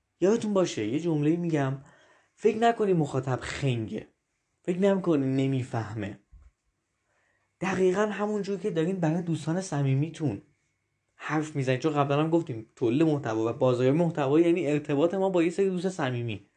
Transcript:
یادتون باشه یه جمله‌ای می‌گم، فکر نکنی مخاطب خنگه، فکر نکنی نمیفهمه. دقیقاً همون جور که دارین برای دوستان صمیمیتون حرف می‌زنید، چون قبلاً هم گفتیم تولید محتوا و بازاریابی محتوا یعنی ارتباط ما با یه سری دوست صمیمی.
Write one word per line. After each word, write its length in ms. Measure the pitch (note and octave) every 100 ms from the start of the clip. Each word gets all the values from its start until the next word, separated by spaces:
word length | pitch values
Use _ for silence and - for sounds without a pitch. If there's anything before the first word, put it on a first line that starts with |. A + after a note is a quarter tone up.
| _ -
یادتون 320 | F3+ A3+ A3
باشه 340 | G3 E3+ - G#2+
یه 120 | C#3+
جمله‌ای 380 | E3+ D3+ D3 E3+
می‌گم، 400 | F3 D3+ C3+ C3+ - _ _ _ _ _
فکر 220 | G#3+ A3
نکنی 360 | A#3 A#3 G#3
مخاطب 460 | F3+ C#3 C3+ C3 B2
خنگه، 680 | - - C#3 A#2+ G#2+ D#3 - _ _ _ _ _
فکر 180 | - F3
نکنی 460 | G3 G3 F3+ D3+ C3+
نمیفهمه. 920 | C3+ C3+ C3+ A#2+ A#2 G2+ A2+ G2 - _ - - _ _ _ _ _ _ _ _ _ _ -
دقیقاً 400 | F#3 F#3 F#3 F#3
همون 400 | G#3+ G3+ G#3+ G#3
جور 180 | G3 G3+
که 120 | G#3+
دارین 280 | E3 D#3+ F#3+
برای 220 | D#3+ E3+
دوستان 400 | F3 D3+ D#3 E3+
صمیمیتون 800 | F#3 C#3+ C#3 C3+ D#3+ D#3+ D3+ G2 - _ _ _ _ _ _ -
حرف 400 | - D#3 D3+ D3
می‌زنید، 240 | B2+ B2+
چون 140 | D#3+
قبلاً 260 | D3 C#3+ C#3+
هم 100 | D#3+
گفتیم 400 | E3+ E3 A2+ - -
تولید 280 | A#2 C3
محتوا 460 | D#3+ D3 B2 A2 A2+
و 40 |
بازاریابی 440 | - B2+ A#2+ B2+ D3
محتوا 420 | E3+ D#3+ C3+ D3+
یعنی 280 | F3 F3 C#3+
ارتباط 460 | D3 D3 C#3 E3+
ما 160 | G3 F#3+
با 140 | F3+
یه 60 | E3
سری 200 | F3+ G3
دوست 200 | F3+ F#3
صمیمی. 600 | F3+ C3+ B2 A#2 G2+ -